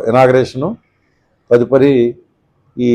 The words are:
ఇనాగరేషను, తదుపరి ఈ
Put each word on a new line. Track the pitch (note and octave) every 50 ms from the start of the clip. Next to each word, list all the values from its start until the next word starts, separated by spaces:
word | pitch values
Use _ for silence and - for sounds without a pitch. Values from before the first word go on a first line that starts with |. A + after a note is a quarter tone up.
| - A#2
ఇనాగరేషను, | A2+ B2+ C3 B2+ B2+ C3 B2 - - C3 C#3 F3+ A#3 - _ _ _ _ _ _ _ _ _ _ _ _ _ _
తదుపరి | B2 A#2+ A#2+ A2 B2+ C3+ C#3+ C#3+ C#3 B2+ A#2+ A#2+ A#2+ - _ _ _ _ _ _ _ _ _ _ _
ఈ | - B2 B2 A#2+